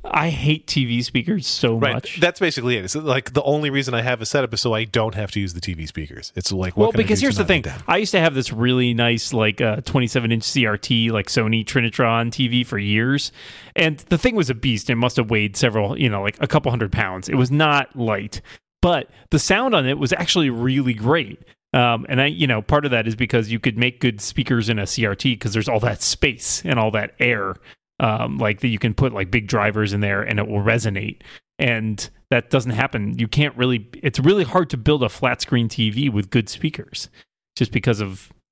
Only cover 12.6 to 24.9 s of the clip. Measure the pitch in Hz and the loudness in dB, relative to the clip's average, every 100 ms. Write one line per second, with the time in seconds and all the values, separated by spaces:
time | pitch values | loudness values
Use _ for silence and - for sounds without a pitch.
12.6 | 120 104 101 107 120 143 - - - - | 0 -2 2 2 2 0 -2 -10 -20 -20
13.6 | - - 160 151 - 170 254 226 135 117 | -8 0 0 0 -2 2 2 2 0 0
14.6 | 131 110 - 117 123 - 110 110 104 98 | 0 0 0 0 2 0 0 0 0 2
15.6 | 123 110 101 - 127 101 101 - - 156 | 2 2 -2 0 0 2 -2 -2 0 2
16.6 | 131 120 104 - 101 92 - 143 127 147 | 2 0 0 0 -2 -4 -2 2 2 4
17.6 | 156 143 131 135 113 101 104 - - - | 4 4 0 -4 -2 -2 -4 -12 -16 -20
18.6 | _ _ 175 160 - - _ 151 - 196 | _ _ 2 2 -2 -18 _ 0 2 2
19.6 | 262 202 131 147 131 185 175 180 143 117 | 4 2 2 0 0 0 0 2 2 0
20.6 | 123 135 127 113 113 165 107 85 - _ | 0 2 0 0 2 2 0 -12 -20 _
21.6 | _ 131 120 117 - 131 139 170 143 110 | _ 2 4 2 0 0 2 2 2 2
22.6 | 104 147 143 120 110 110 120 120 107 113 | 2 2 2 0 0 -2 0 0 0 -2
23.6 | 131 110 123 120 123 101 - - 120 120 | -2 0 0 2 -2 0 -6 -4 0 0
24.6 | 107 110 98 | 2 0 -2